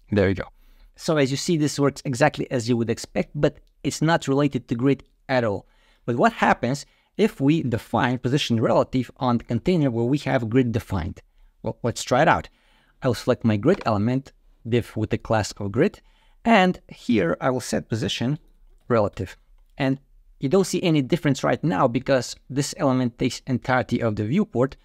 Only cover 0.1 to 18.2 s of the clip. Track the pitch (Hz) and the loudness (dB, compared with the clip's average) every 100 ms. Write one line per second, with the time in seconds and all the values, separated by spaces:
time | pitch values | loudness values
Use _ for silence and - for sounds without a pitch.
0.1 | 104 95 95 - - - _ - - - | 2 2 0 -6 -18 -20 _ -20 -8 -2
1.1 | 156 135 135 - 165 147 - 143 139 156 | 2 2 0 -2 0 0 0 0 0 -6
2.1 | 120 147 - - 131 113 120 117 113 - | 2 2 2 -4 -4 0 0 0 -4 -6
3.1 | - - 147 147 - _ _ - - 156 | -6 -6 -2 -2 -2 _ _ -8 -2 0
4.1 | 165 - 135 147 131 - 117 135 135 - | 0 0 0 0 -2 -6 -2 0 0 -4
5.1 | _ - 127 117 95 - _ _ _ - | _ -4 -2 -2 -4 -10 _ _ _ -6
6.1 | 120 220 - - - 117 139 - _ _ | 0 0 2 0 2 -2 -4 -8 _ _
7.1 | - - - 135 160 127 110 - 110 120 | -2 -2 2 2 2 0 -4 -2 0 0
8.1 | 127 123 147 - 113 113 117 127 131 127 | 0 0 0 0 0 2 2 2 -2 -4
9.1 | - 127 120 - 117 - 180 139 113 117 | -4 0 0 -2 -4 0 2 2 0 0
10.1 | 143 139 135 113 127 123 107 - 98 85 | -2 0 -2 2 2 2 -2 -4 -4 -6
11.1 | - - _ - _ 110 - 120 - - | -10 -18 _ -20 _ -10 -4 -4 -4 0
12.1 | 127 165 95 - _ _ _ _ _ 135 | 4 4 4 0 _ _ _ _ _ -2
13.1 | 113 - 120 113 107 123 202 - 104 110 | -2 0 0 2 2 2 0 0 0 0
14.1 | 131 - - _ _ 117 117 - - 107 | -2 -6 -16 _ _ -2 -2 -2 -6 -4
15.1 | 110 - 110 104 - 101 107 175 - _ | -4 -2 -2 -2 -6 -4 0 0 -2 _
16.1 | _ _ _ 233 226 185 - - - - | _ _ _ 2 4 4 0 -10 -10 -2
17.1 | 113 165 180 135 127 - 110 - 110 - | 0 0 0 -2 -2 -4 -6 -4 -4 -2
18.1 | - | -2